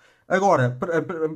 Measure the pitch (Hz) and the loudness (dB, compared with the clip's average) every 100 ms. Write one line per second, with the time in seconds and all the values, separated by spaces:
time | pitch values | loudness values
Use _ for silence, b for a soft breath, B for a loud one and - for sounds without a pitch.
0 | b b - 185 196 156 123 123 185 165 | b b -4 0 4 4 2 -2 -2 -2
1 | 151 165 160 | -2 -4 -4